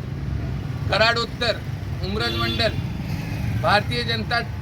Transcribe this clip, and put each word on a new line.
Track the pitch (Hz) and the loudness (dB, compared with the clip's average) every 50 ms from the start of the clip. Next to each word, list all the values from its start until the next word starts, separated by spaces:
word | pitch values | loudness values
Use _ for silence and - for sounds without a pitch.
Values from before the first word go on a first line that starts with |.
| - - - - - - - - - - - - - - - - - - | -6 -6 -6 -4 -4 -2 -2 -2 -2 -2 -2 -4 -4 -4 -4 -4 0 2
कराड | - 202 220 226 233 233 | 4 4 6 6 4 2
उत्तर | 233 - - - 240 233 190 - - - - - - - - - - | 0 -2 -4 -2 0 0 0 -2 -4 -6 -6 -4 -4 -4 -4 -2 -2
उमरज | 185 202 220 240 240 233 | -2 0 0 0 0 0
मंडल | 233 233 233 233 233 226 208 - - - - - - - - - - - - - - - - - - 147 | 0 0 0 2 2 2 2 2 0 -2 -2 -2 -4 -4 -4 -4 -4 -4 -4 -2 -2 0 0 0 2 4
भारतीय | 165 196 208 202 - 240 240 240 | 6 6 4 4 2 0 0 0
जनता | 226 233 220 214 240 240 233 233 - - - | 0 0 -2 0 0 0 0 0 -2 -4 -2